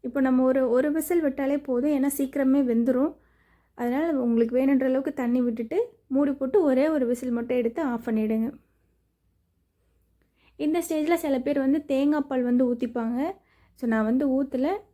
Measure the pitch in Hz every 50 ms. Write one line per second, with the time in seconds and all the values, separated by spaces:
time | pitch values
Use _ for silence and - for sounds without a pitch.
0 | - - - 277 262 262 254 254 262 254 262 269 262 247 233 247 269 302 294 320
1 | 302 - 349 349 311 285 269 285 277 269 285 294 285 - 254 240 247 302 302 269
2 | 262 277 277 - 277 262 - 285 277 262 262 285 277 247 233 226 233 247 247 247
3 | 269 320 - _ _ _ _ _ _ _ _ _ _ _ _ - 247 240 240 277
4 | 320 339 311 269 247 240 233 226 233 226 233 254 262 269 277 262 269 262 262 262
5 | 269 302 285 - 254 240 240 254 247 240 226 226 233 226 311 381 480 480 - _
6 | _ _ 262 269 294 294 277 277 269 262 269 415 349 285 262 254 277 311 320 302
7 | 262 233 247 240 - 254 233 233 233 240 247 247 240 233 233 - 320 269 240 226
8 | 233 - 226 214 214 214 220 220 220 233 - - _ _ _ _ _ _ _ _
9 | _ _ _ _ _ _ _ _ _ _ _ _ _ _ _ _ _ _ _ _
10 | _ _ _ _ _ _ _ _ _ _ _ _ 294 302 320 349 330 - 320 311
11 | 302 302 349 339 330 302 277 254 247 285 294 285 269 269 277 311 294 - 277 262
12 | 277 285 302 302 285 - 269 254 247 247 240 247 262 247 247 240 254 233 233 240
13 | 226 226 240 247 277 339 392 _ _ _ _ _ _ _ _ _ - 240 220 220
14 | 214 214 240 262 294 277 254 269 277 277 - 254 262 302 381 427 - _